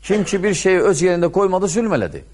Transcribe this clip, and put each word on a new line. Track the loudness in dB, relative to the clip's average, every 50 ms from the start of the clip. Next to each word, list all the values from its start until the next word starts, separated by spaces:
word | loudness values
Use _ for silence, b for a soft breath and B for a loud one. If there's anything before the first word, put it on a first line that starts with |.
| -4
Kim | -2 -2 -2 -2
ki | -2 -2 -2 0
bir | 0 -2
şeyi | 0 0 2 2 4
öz | 4 2 2 2 2
yerində | 0 2 2 0 0 0
qoymadı, | 2 0 2 0 0 -2 -2
zülm | -2 -2 -2 0 -2
elədi. | -2 -2 -4 -6 -10 -18 -18